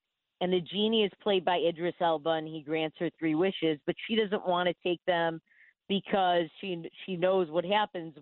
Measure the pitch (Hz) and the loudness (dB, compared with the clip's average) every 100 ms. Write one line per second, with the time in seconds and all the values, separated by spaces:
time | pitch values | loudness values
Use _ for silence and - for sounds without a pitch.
0 | _ _ _ - 180 185 156 185 214 226 | _ _ _ -6 0 0 -2 -2 2 2
1 | 202 - 214 190 180 175 160 160 175 - | 0 -2 0 0 2 2 0 0 -2 0
2 | 170 160 151 160 156 160 143 160 156 - | 0 0 0 -2 -4 -10 -4 -2 -2 -4
3 | 165 - 160 156 190 - 160 151 - 160 | -6 -2 0 2 2 0 0 0 -4 -6
4 | - 220 208 196 180 175 180 170 180 170 | -2 -2 0 -2 0 0 0 0 -2 -2
5 | - 175 165 165 - _ - _ - 196 | 0 0 0 -2 -10 _ -20 _ -4 -2
6 | - 208 180 175 160 - 196 175 165 - | 0 2 4 2 0 -4 -8 -8 -10 -12
7 | - 180 180 190 165 160 170 202 208 180 | -8 0 2 2 2 0 0 0 0 -4
8 | 165 151 | -10 -14